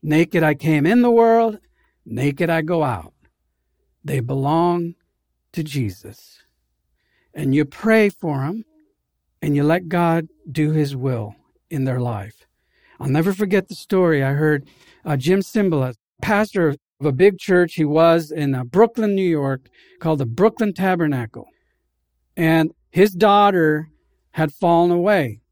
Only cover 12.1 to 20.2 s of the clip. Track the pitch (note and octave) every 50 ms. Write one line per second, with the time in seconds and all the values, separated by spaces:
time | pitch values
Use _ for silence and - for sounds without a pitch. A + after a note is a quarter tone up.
12.1 | A2+ G#2 G2+ A2 - _ _ _ _ _ _ _ _ _ _ _ _ _ C3 C#3
13.1 | C3 D3+ E3 G3 G3 F#3 G#3+ F#3+ F3+ G3 F#3+ _ G3 - - _ - F#3 F#3 E3+
14.1 | D#3+ C#3+ C3+ C3+ C#3 D3 D#3 D#3 D3+ C#3+ C#3 - _ _ _ _ _ _ _ -
15.1 | D3+ C#3 B2+ D3+ F3+ G3 F#3+ - - A3 G3+ F#3+ E3 D3 C3 B2+ B2 _ _ _
16.1 | _ _ - - G#3+ G3+ A3 G#3 - G3 E3+ D#3 C#3 - _ _ _ _ C3 D#3
17.1 | C#3+ B2+ F#3 G3+ G3 E3+ - - F#3+ F3+ F3 E3 - - D#3+ D3 D3 D#3+ E3 E3+
18.1 | E3 E3 E3 D3+ D3+ E3 D3 C#3 C3+ B2+ B2+ A#2+ B2 F#3 A3 A#3 A3+ - A3 G#3+
19.1 | G3+ F#3+ F#3+ F3+ E3 D3+ C#3+ C3+ C3+ C3 _ _ _ _ _ _ _ _ - E3
20.1 | D#3+ D3